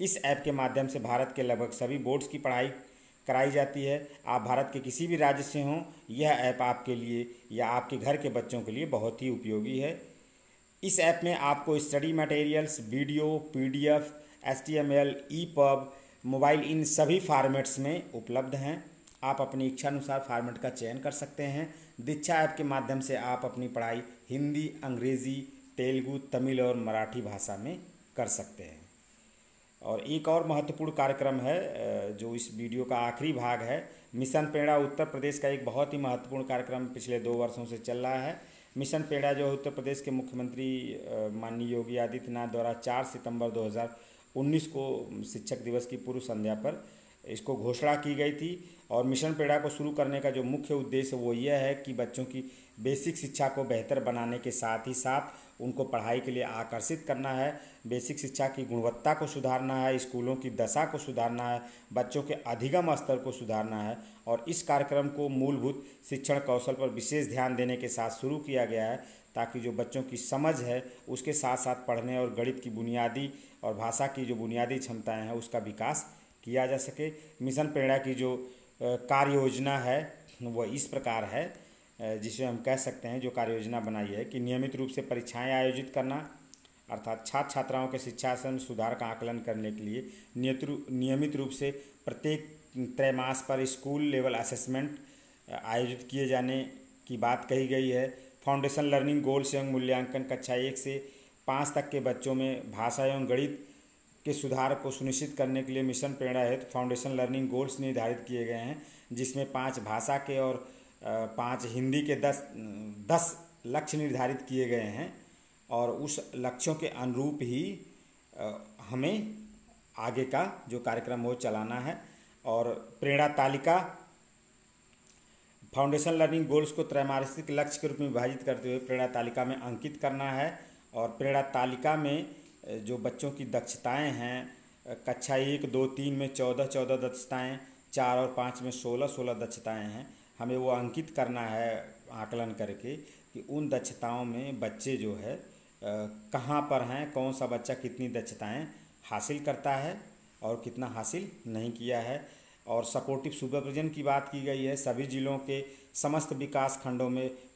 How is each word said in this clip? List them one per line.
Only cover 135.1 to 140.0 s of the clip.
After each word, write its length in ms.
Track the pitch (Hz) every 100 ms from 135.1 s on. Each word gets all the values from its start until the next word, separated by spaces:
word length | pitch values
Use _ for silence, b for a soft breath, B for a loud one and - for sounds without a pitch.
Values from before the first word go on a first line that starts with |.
| 120 - 135
एक, 360 | 139 143 143
दो, 140 | 131 131
तीन 280 | 135 139
में 200 | 139 135
चौदह, 320 | 135 127 123 131
चौदह 300 | 135 127 131
दक्षताएं, 640 | 127 127 - 127 127 135 B B B
चार 260 | - 127 127
और 160 | 127 123
पाँच 260 | 127 123
में 80 | 127
सोलह, 360 | 120 123 123 143
सोलह 260 | 135 123
दक्षताएं 540 | 110 113 - 110 110 104
हैं। 280 | 110